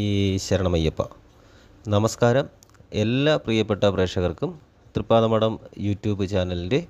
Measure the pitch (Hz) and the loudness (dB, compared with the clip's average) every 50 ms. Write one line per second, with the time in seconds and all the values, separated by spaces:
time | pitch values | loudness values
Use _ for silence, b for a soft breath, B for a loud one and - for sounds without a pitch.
0 | 104 104 101 101 101 98 95 92 - - 95 92 92 90 87 82 78 78 - - | -2 0 0 0 0 0 0 -2 -2 -2 0 0 0 0 0 2 0 0 0 -2
1 | - - - - - - b b b b b b b b b b b 107 104 101 | -6 -6 -8 -20 -20 -20 b b b b b b b b b b b 0 0 2
2 | 107 113 - - 120 120 120 135 151 - - - - _ - - - - - 104 | 2 0 0 2 2 2 2 2 -2 -4 -8 -20 -20 _ -20 -20 -14 -6 -4 -2
3 | 107 110 123 135 139 151 151 143 - 117 113 110 104 107 107 95 - 101 92 95 | 0 0 0 0 2 2 0 0 0 0 0 0 2 0 0 2 2 2 2 2
4 | 92 90 - 95 90 87 87 - 139 175 175 156 - _ _ _ - - - 110 | 0 0 0 -2 -2 -2 -2 -4 -6 -8 -8 -10 -18 _ _ _ -14 -8 -8 -4
5 | 104 - 117 117 113 113 113 110 110 113 110 - - - - - 98 101 101 98 | 0 2 4 4 4 4 2 2 2 0 -2 -4 -12 -14 -10 -6 -4 -4 -4 -2
6 | - 107 104 95 101 90 98 92 90 90 90 87 87 90 120 156 170 | -2 -4 -2 -2 -2 -2 -2 -2 -2 -2 -4 -6 -4 -2 -2 -2 -2